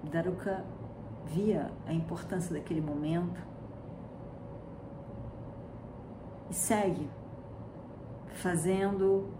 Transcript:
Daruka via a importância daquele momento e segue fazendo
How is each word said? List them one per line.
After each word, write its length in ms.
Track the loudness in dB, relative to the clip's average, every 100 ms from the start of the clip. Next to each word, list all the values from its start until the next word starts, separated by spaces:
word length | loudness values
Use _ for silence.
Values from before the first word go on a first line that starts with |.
| 2
Daruka 540 | 2 2 2 0 0 -2 -6 -8 -8 -10 -8 0
via 460 | 4 6 6 2 -4 0
a 80 |
importância 600 | 2 2 -2 -2 0 0
daquele 280 | -2 0 0
momento 600 | 2 2 4 4 2 -2 -8 -10 -10 -10 -10 -10 -10 -10 -10 -10 -10 -10 -10 -10 -10 -10 -8 -8 -8 -8 -8 -8 -10 -10 -10 -10 -10 -10 -10 -10 -4
e 40 |
segue 560 | 0 4 6 4 2 -2 -6 -10 -10 -10 -10 -10 -10 -12 -12 -10 -10 -10
fazendo 1000 | -2 2 4 6 6 6 6 8 8 4